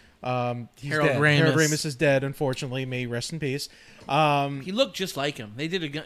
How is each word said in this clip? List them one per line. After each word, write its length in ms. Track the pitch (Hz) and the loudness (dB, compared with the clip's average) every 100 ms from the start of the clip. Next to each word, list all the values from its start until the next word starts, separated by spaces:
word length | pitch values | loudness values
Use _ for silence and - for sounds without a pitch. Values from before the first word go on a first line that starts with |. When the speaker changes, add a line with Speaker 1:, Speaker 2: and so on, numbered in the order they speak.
| - _ | -20 _
Speaker 1:
um, 460 | 123 127 120 120 113 - | -4 -2 -2 -4 -8 -12
he's 140 | 143 | -4
Speaker 2:
Harold 180 | 151 147 | 2 2
Speaker 1:
dead. 120 | 143 | 4
Speaker 2:
Ramis. 160 | 147 143 | 4 6
Speaker 1:
Harold 180 | 143 151 | 4 4
Ramis 280 | 151 151 156 | 4 2 -2
is 100 | 127 | 0
dead, 280 | 151 135 | 4 4
unfortunately. 640 | 135 139 143 131 139 131 131 | 2 -2 -2 -2 -6 -6 -6
May 140 | 127 | -4
he 40 | 123 | -4
rest 260 | 120 - | -4 -6
in 60 | 160 | -4
peace. 280 | 151 135 - - - - - | -4 -4 -6 -14 -20 -16 -2
Um, 540 | 139 151 143 139 139 | 2 4 4 0 -4
Speaker 2:
He 100 | 135 | -4
looked 240 | 208 262 - | 0 0 -2
just 200 | 185 - | -6 -2
like 200 | 143 143 | -4 -4
him. 160 | 107 110 | -10 -8
They 120 | 160 | -4
did 160 | 185 | -4
a 60 | 156 | -4
g-, 120 | 143 | -6